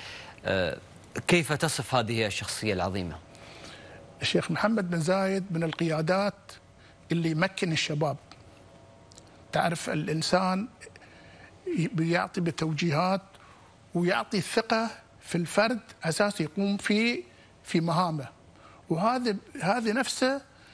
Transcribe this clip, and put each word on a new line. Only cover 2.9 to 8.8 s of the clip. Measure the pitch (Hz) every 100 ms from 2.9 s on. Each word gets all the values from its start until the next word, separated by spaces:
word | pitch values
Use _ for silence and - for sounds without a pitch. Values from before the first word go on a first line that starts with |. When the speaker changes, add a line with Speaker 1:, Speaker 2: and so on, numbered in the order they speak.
| 95 87 78 - - - - - - - - - -
Speaker 2:
الشيخ | - 180 -
محمد | 160 208 226 185
بن | 170
زايد | 160 190 190 196 190
من | 165
القيادات | 165 147 170 156 160 185 202 - - - - - - - -
اللي | 170 165
يمكن | 156 190 - 185
الشباب. | 156 - 147 151 135 - - - - - -